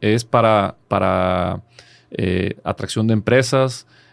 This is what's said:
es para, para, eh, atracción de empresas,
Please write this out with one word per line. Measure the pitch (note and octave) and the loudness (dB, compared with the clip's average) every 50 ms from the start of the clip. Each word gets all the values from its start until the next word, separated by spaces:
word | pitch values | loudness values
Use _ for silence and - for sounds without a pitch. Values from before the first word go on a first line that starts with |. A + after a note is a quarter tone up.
es | - G#2+ A2 A#2 A#2 | 0 0 0 0 0
para, | - - A#2+ A#2 A2 A2 G#2 G2 F#2 - _ _ - | 0 2 2 4 4 4 2 2 0 -4 _ _ -4
para, | G#2 F#2+ F#2+ F#2+ F#2 F#2 F#2 F#2 F#2 F2+ F2+ F2+ F#2 - - _ _ - - _ - _ _ _ | -2 0 0 0 0 0 0 0 0 -2 -2 -4 -4 -6 -10 _ _ -20 -20 _ -20 _ _ _
eh, | - - - F#2 F#2 F#2 F#2 G2 - - - | -8 -6 -4 -2 -2 -2 -2 -4 -6 -6 -8
atracción | - - - - G2 - A#2 A2 A2+ | -8 -8 -6 -8 -8 -4 -2 0 0
de | A2+ | 0
empresas, | A2 G2+ - A#2 C3 B2+ A#2+ C#3 C3+ C3 C3 B2 - - _ _ _ _ _ | 0 0 2 2 2 2 2 0 0 0 0 -4 -8 -16 _ _ _ _ _